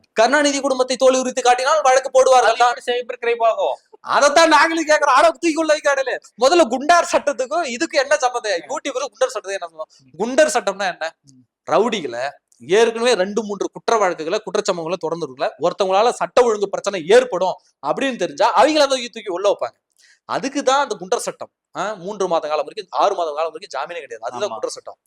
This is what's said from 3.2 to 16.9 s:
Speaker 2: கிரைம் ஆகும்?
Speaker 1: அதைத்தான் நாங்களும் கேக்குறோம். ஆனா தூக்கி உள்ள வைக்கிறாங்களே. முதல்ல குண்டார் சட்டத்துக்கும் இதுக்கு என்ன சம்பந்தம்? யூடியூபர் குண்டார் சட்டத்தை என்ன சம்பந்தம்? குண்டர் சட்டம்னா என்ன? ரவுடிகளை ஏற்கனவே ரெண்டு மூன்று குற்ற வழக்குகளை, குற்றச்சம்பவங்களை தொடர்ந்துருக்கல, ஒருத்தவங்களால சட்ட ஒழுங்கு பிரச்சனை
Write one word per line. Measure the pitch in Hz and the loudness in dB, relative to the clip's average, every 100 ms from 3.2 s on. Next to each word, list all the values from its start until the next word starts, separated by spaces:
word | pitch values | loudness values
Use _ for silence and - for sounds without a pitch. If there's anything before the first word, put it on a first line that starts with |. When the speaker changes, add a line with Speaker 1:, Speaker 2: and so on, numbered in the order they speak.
Speaker 2:
கிரைம் | 233 233 226 | -4 0 0
ஆகும்? | 214 165 123 _ - | 0 -2 -4 _ -14
Speaker 1:
அதைத்தான் | - 180 277 302 330 | -2 2 4 6 6
நாங்களும் | 302 320 330 311 | 4 2 0 0
கேக்குறோம். | 302 294 262 | 2 4 4
ஆனா | 330 | 4
தூக்கி | 330 339 | 2 -2
உள்ள | 302 320 | 0 0
வைக்கிறாங்களே. | 302 302 269 262 190 - - | 0 0 0 -2 -6 -8 0
முதல்ல | 247 349 277 | 4 6 4
குண்டார் | 247 294 349 311 | 2 2 2 4
சட்டத்துக்கும் | 302 285 233 254 320 311 | 0 0 -4 -4 -4 -4
இதுக்கு | 240 330 311 | -4 -4 -2
என்ன | 269 294 | 0 0
சம்பந்தம்? | 247 240 214 180 | 0 -2 -4 -4
யூடியூபர் | - 285 302 247 277 | -6 -8 -8 -8 -8
குண்டார் | - 262 | -2 -4
சட்டத்தை | 214 185 196 | -4 -8 -10
என்ன | 170 | -10
சம்பந்தம்? | 160 156 _ 131 156 | -16 -18 _ _ -8
குண்டர் | 226 262 302 | -2 2 2
சட்டம்னா | 247 196 190 196 | 0 -4 -4 -6
என்ன? | 170 160 - 139 131 123 _ - | -6 -10 -12 _ _ _ _ -2
ரவுடிகளை | 156 233 208 143 120 135 - _ _ 117 | 0 2 -2 -6 -8 -8 -10 _ _ 0
ஏற்கனவே | 196 226 226 240 | 2 2 2 0
ரெண்டு | 214 185 208 | 0 0 -4
மூன்று | 208 196 175 | -6 -6 -8
குற்ற | 180 - 226 | -6 0 2
வழக்குகளை, | 196 160 156 208 | 0 -2 -6 -6
குற்றச்சம்பவங்களை | 202 196 202 180 160 185 | -6 -6 -4 -4 -4 -6
தொடர்ந்துருக்கல, | 220 170 151 127 180 - | -6 -6 -8 -6 -6 -2
ஒருத்தவங்களால | 160 180 190 190 233 | -4 -2 0 2 2
சட்ட | - 175 - | 0 -2 2
ஒழுங்கு | 247 214 196 | 2 2 -2
பிரச்சனை | - - | -4 -4